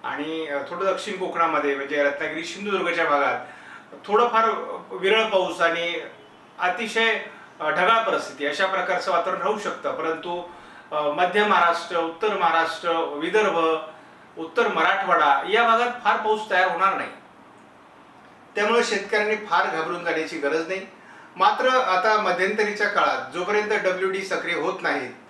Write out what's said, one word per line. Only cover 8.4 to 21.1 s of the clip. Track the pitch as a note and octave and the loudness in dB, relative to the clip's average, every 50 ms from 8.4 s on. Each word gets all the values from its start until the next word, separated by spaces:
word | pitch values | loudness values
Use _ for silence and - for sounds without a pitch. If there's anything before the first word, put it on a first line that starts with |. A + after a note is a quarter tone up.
| C#3+ | -4
अशा | D3 D3 - G3 | -4 0 0 0
प्रकारचं | F#3 F#3+ F#3+ - - F3+ - - G3 | 0 0 -2 0 0 -2 -2 0 0
वातावरण | F3+ E3+ F3 F#3+ F3+ - | 0 0 0 0 -2 -2
राहू | - G3 G#3+ - | 0 -2 -2 -2
शकतं. | - F3 D3 - - C#3+ | -2 -6 -6 -4 -6 -6
परंतु, | C3 D#3 D#3+ D#3+ D#3+ D#3 - F3 F3 F3+ F3 - - - - - - - - - | -4 -2 -2 -4 -4 -4 -6 -6 -6 -6 -8 -10 -14 -18 -20 -20 -20 -20 -14 -6
अ, | D#3 D3+ | -4 -2
मध्य | D3+ D3 D3 - F3+ F3+ F3+ G#3 G#3 | -2 0 2 2 0 2 4 2 4
महाराष्ट्र, | G#3 F#3+ F3 F3 E3+ E3+ - - - F3+ | 4 4 4 4 4 2 0 -4 -2 -2
उत्तर | E3+ E3 E3 E3 - A3 G#3+ G3+ | -2 -2 -2 -4 -2 -2 0 0
महाराष्ट्र, | F#3 F3 E3 E3 E3 E3 E3 - - - E3+ E3+ | 2 2 2 4 2 0 0 -4 -4 -2 -2 0
विदर्भ, | E3 D#3+ C#3+ D3 C#3+ D#3+ F3+ F#3+ G#3+ G#3+ G3 E3+ E3 D#3+ D#3+ D#3+ D#3 D#3 - - - - - - - - - - - | 0 -2 -4 -4 -4 -6 0 2 2 2 4 2 2 2 2 2 0 -4 -10 -14 -18 -20 -20 -20 -20 -20 -20 -12 -12
उत्तर | D#3+ D#3+ - - D3 | -12 -4 0 0 2
मराठवाडा | C#3+ C#3 D3 D#3+ - G3 - - - E3+ E3+ D#3 C#3+ C#3 - - F3+ | 2 2 2 2 2 2 0 2 2 4 4 6 4 4 2 2 0
या | G3+ A3+ A#3+ | 2 4 4
भागात | A3+ A3+ A3+ A#3+ A#3+ A#3+ - - | 4 4 4 2 0 -2 -2 0
फार | G#3 A3 | 0 0
पाऊस | G#3+ A3 G#3+ G#3+ G#3+ - - | 2 2 0 0 0 0 0
तयार | G3 F#3 F#3 F#3 | 2 2 2 2
होणार | - F#3+ F#3+ G3 F#3 | 2 2 2 2 2
नाही, | - - - - - - - - - - - - - - - - - - - - - - - - - - - - - - - - | 0 -6 -8 -10 -16 -20 -20 -20 -20 -20 -20 -20 -20 -20 -20 -20 -20 -20 -20 -20 -20 -20 -20 -20 -20 -20 -20 -20 -20 -20 -8 -4
त्यामुळे | G#3 G#3 G#3+ A#3 A#3+ A3 | -2 0 4 4 2 2
शेतकऱ्यांनी | - G#3+ G3 G3 - A3 G#3 G#3 G#3+ G#3+ | 2 -2 -4 -2 0 0 0 0 0 -2
फार | G#3 G#3 - E3+ F3+ F3+ | -4 -2 0 0 0 2
घाबरून | - D#3+ D#3+ D#3+ F3 F3+ F3 E3 | 0 -2 -4 -4 -4 -6 -4 -4
जाण्याची | E3+ D#3 D#3 D#3+ D3+ E3+ | -2 -2 -2 -4 -4 -6
गरज | D3+ C#3 C#3+ D#3 D#3+ E3 | -4 -2 0 0 0 -2
नाही. | E3 F#3+ F#3+ F#3 - - - - - | -2 -6 -8 -8 -12 -18 -20 -20 -20